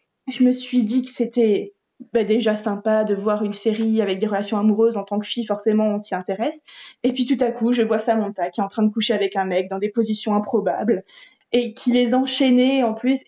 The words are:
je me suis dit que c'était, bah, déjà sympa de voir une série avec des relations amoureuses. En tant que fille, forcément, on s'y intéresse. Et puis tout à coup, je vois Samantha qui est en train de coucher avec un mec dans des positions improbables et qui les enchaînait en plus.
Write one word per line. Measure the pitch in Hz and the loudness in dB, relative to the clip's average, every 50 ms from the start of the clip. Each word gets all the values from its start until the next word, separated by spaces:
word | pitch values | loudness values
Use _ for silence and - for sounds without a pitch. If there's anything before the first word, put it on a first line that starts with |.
| _ _ _ _ _ - | _ _ _ _ _ -8
je | 254 - 254 | 0 2 4
me | 247 247 | 4 4
suis | 247 - - - 247 226 | 2 -4 -2 0 0 0
dit | 208 233 262 254 | 2 0 0 -2
que | - | -2
c'était, | - - 240 226 - 240 233 220 208 190 - 202 - _ _ _ _ - - - - | -2 -4 -4 -2 0 2 2 4 2 2 -2 -4 -12 _ _ _ _ -20 -10 -4 -2
bah, | 233 214 | 0 0
déjà | 190 220 233 208 220 214 | 2 2 2 2 0 0
sympa | 214 - 208 202 196 - 226 214 214 214 | -2 -2 -4 -6 -4 -2 0 2 2 2
de | 202 202 | 0 -2
voir | 190 196 214 208 214 220 | -2 0 0 0 0 -2
une | 202 202 | -4 -4
série | - - 226 214 220 226 226 220 220 | -4 -2 -2 0 0 0 0 2 2
avec | 214 196 190 190 | 0 0 0 -2
des | 208 214 | -2 -2
relations | 214 196 208 208 226 208 | -2 -2 -4 -2 -2 0
amoureuses. | 202 214 208 208 226 233 226 | 2 2 4 4 4 2 2
En | 220 226 | 0 -4
tant | - 208 208 | -4 -4 -4
que | 208 | -4
fille, | - - 240 233 | -4 -6 -6 -4
forcément, | 214 208 208 - 226 214 214 214 214 | -4 -4 -2 0 0 2 2 2 0
on | 208 208 | 0 -2
s'y | 208 - - | -4 -6 -6
intéresse. | 180 190 - 190 196 220 285 - - _ - - - - - - _ - | -6 -4 -6 -6 -4 -4 -6 -6 -8 _ -20 -20 -20 -20 -20 -10 _ -4
Et | 269 254 | -2 -2
puis | - 254 | -2 -2
tout | - 277 208 254 | -2 0 0 0
à | 233 | -2
coup, | 226 - 220 233 247 | -2 0 0 0 2
je | 240 220 | 2 2
vois | 202 226 233 | 0 0 0
Samantha | - - 226 226 208 196 196 - 175 185 | 0 0 0 0 0 -2 -4 -4 -6 -4
qui | - - | -4 -4
est | 202 | -4
en | 190 | -4
train | - - 214 | 0 0 0
de | 214 208 | 0 2
coucher | 233 214 - 226 | 0 0 0 0
avec | 202 196 190 - | 0 0 -2 -2
un | 196 190 | -2 -2
mec | 190 180 180 185 190 | 0 0 -2 -2 -2
dans | 190 190 | -4 -4
des | 190 214 | -4 -2
positions | 208 240 226 196 220 208 - 226 208 | 0 -2 -2 -2 -2 -4 -2 0 0
improbables | 208 214 - - 220 185 - - - 214 208 233 185 - _ _ - - - _ _ _ _ | 0 0 0 -2 -2 0 0 -2 -2 0 0 0 0 -2 _ _ -20 -20 -20 _ _ _ _
et | - 247 240 214 214 | 0 0 0 -2 -6
qui | - - 247 | -6 -2 0
les | 233 247 247 233 226 | 2 2 2 2 2
enchaînait | 254 262 262 - - 277 262 247 247 254 262 269 269 254 | 2 0 0 0 0 2 4 4 6 4 4 4 2 2
en | 233 214 | 0 0
plus. | 220 - 247 269 262 - | -2 0 0 -2 0 0